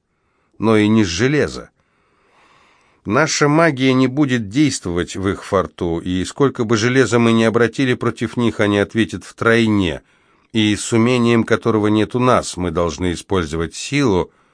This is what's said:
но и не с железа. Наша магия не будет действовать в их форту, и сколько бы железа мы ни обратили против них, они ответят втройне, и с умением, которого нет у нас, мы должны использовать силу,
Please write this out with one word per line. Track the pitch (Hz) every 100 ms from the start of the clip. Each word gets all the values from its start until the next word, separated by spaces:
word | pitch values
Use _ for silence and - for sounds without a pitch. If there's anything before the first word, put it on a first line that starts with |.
| _ _ _ _ _ -
но | 107 107
и | 104
не | 110
с | 95
железа. | 87 131 147 82 62 - _ _ _ _ _ _ _ _ _ _ _ _ _ -
Наша | 123 151 - 147
магия | 156 165 131 131
не | 131 131
будет | 135 139 123 98
действовать | 127 147 - 90 85 80 95
в | 98
их | 90
форту, | - 95 80 - 87 82
и | 90 92 85
сколько | - 135 -
бы | 110 113
железа | 117 131 110 120
мы | 117
ни | 113
обратили | 113 117 113 - 127
против | 120 117 - 113 123
них, | 113 -
они | 104 101
ответят | 98 113 98 92
втройне, | - - 113 117 110 104 87 65 - _ _ _ _
и | 113 104 95
с | -
умением, | 117 117 127 117 117
которого | - 107 113 107 107
нет | 107 101
у | 123
нас, | 127 101 - 87
мы | 87
должны | 82 85 78 90
использовать | 82 - 95 78 82 82
силу, | - - 143 127 90 76 _ _